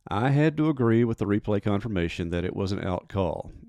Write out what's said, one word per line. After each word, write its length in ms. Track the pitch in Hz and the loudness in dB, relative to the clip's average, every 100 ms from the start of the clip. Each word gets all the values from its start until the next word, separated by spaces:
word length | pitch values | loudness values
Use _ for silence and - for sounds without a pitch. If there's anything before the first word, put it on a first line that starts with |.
| - | -6
I 240 | 101 127 | 0 2
had 260 | 139 156 156 | 4 2 2
to 120 | 156 | 0
agree 340 | 143 117 113 | 2 4 4
with 160 | 120 113 | 4 0
the 80 | 101 | 0
replay 340 | 104 - 104 | 0 0 -2
confirmation 680 | 107 101 113 98 85 - 85 | 0 -2 0 -2 -2 -2 -4
that 120 | 87 | -2
it 120 | 87 - | -4 -2
was 160 | 98 | -2
an 120 | 98 | -2
out 260 | 95 90 - | -2 -4 -4
call, 420 | 98 90 - - - | -2 -2 -2 -8 -16